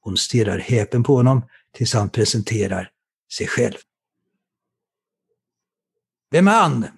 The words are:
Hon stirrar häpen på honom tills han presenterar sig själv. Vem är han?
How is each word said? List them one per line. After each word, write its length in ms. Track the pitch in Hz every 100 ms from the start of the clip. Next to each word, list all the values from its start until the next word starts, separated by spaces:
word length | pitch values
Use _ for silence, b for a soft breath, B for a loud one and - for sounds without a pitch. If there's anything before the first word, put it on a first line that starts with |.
Hon 160 | - 92
stirrar 420 | - 123 104 95
häpen 440 | - 120 104 123
på 140 | 120 135
honom 260 | 123 131 123 b b
tills 220 | - 123
han 160 | 113 104
presenterar 800 | - 104 113 101 110 98 95 95 _ _ _ _
sig 140 | - -
själv. 300 | - 120 - _ _ _ _ _ _ _ _ _ _ _ _ _ _ _ 453 _ _ _ _ _ _ _ _ _
Vem 180 | 151 190
är 40 |
han? 340 | 220 175 127 101